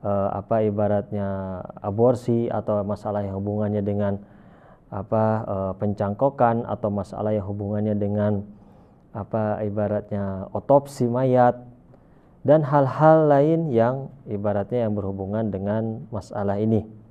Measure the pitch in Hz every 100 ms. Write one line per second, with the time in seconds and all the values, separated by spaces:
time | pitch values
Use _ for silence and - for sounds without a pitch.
0 | 104 101 98 101 95 113 107 101 104 104
1 | 101 107 98 95 95 92 - - 104 101
2 | 120 120 - 117 117 110 104 104 98 101
3 | 107 104 101 98 101 104 107 104 101 101
4 | 101 101 - - - - - - _ 104
5 | 98 113 110 110 113 101 95 95 104 101
6 | 101 101 139 - 120 117 120 107 107 101
7 | 92 - 107 107 95 101 101 104 107 104
8 | 101 104 104 101 101 - - - - _
9 | _ 110 98 113 107 104 107 101 104 104
10 | - 101 98 95 95 104 - 139 143 -
11 | 123 120 131 127 123 123 - - _ -
12 | _ - _ _ 123 151 147 147 139 120
13 | 156 160 156 143 147 165 165 117 113 135
14 | 135 - - 104 104 101 98 123 113 104
15 | 98 98 95 107 113 95 98 110 113 110
16 | 143 107 - 107 101 101 110 110 107 -
17 | -